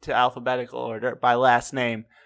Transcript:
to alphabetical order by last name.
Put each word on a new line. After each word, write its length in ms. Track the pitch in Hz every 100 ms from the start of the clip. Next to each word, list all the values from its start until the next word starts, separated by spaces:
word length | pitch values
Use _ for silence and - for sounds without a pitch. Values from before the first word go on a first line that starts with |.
to 100 | -
alphabetical 680 | 120 123 127 120 127 120 123
order 340 | 123 110 123
by 180 | 117 123
last 380 | 120 127 120 -
name. 320 | 135 120 113 113 _